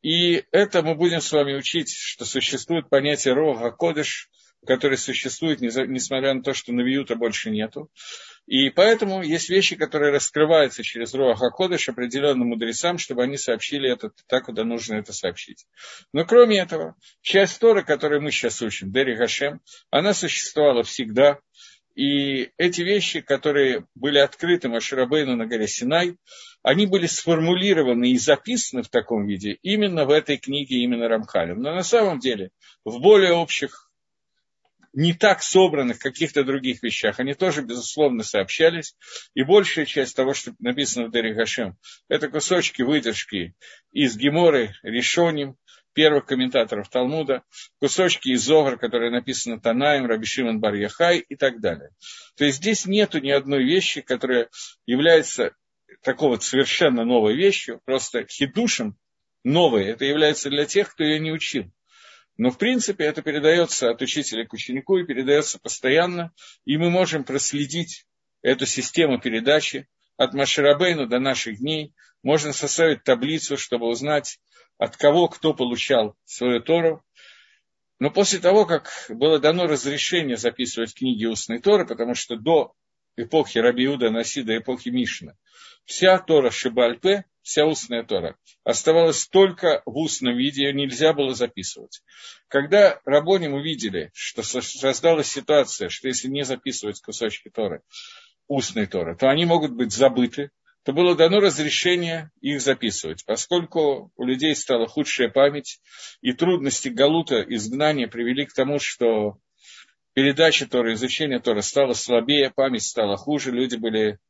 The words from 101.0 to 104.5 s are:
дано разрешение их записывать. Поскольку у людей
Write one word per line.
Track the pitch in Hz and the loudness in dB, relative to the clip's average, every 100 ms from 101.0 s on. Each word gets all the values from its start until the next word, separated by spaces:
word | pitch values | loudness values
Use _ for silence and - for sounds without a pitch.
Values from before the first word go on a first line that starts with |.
| 180 | 2
дано | 160 165 202 | 6 4 6
разрешение | 196 135 151 - 180 180 170 165 156 _ | 2 0 -2 0 0 0 -2 -8 -12 _
их | 139 143 | -6 -2
записывать. | 131 131 113 - 80 82 | 0 0 -2 -4 -10 -12
Поскольку | - 110 - 175 170 165 147 135 - - | -6 -6 -2 -2 -2 -2 0 -2 -8 -6
у | |
людей | 123 131 151 | -4 0 0